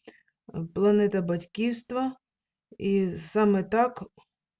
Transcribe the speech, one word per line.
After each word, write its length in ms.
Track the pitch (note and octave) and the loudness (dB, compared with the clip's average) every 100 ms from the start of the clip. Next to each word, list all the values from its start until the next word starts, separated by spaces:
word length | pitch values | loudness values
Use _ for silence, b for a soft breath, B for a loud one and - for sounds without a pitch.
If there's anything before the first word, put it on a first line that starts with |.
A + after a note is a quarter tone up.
| B B B B _ E3 E3 | B B B B _ -12 -8
планета 480 | F3+ G3+ G#3 G#3 G3 | 0 4 4 4 0
батьківства. 920 | F3 F3 - - A#3 A#3 - B3 C4 C4 _ _ _ _ _ - | -2 -4 -6 -4 -2 -2 -6 -4 -4 -6 _ _ _ _ _ -8
І 360 | G3 G3 F#3+ E3 | -2 0 0 -4
саме 460 | D#3+ G#3 G#3 G3 | -4 2 2 2
так, 400 | F#3 A3 B3 A#3+ F#3+ _ _ _ _ _ | 0 0 0 -2 -18 _ _ _ _ _